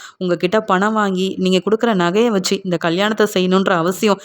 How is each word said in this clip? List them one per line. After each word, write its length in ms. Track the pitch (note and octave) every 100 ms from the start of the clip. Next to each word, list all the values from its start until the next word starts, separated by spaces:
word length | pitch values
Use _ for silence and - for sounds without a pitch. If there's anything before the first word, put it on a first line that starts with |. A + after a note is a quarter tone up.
| - -
உங்ககிட்ட 440 | F#3 E3+ F3+ A3
பணம் 320 | A3 F#3 G#3
வாங்கி 420 | A3 G3+ F#3 F#3+ -
நீங்க 240 | F#3 F#3 G3+
கொடுக்குற 180 | A3 A#3
நகையை 400 | G3 F3 G3+ A#3+
வச்சு 340 | G3+ F#3 G3
இந்த 140 | F#3 E3+
கல்யாணத்தை 500 | E3+ E3+ G#3 A3 G#3
செய்யணுன்ற 360 | F#3+ F#3 F#3+ G3
அவசியம் 500 | F3 E3 F#3 G#3+ G3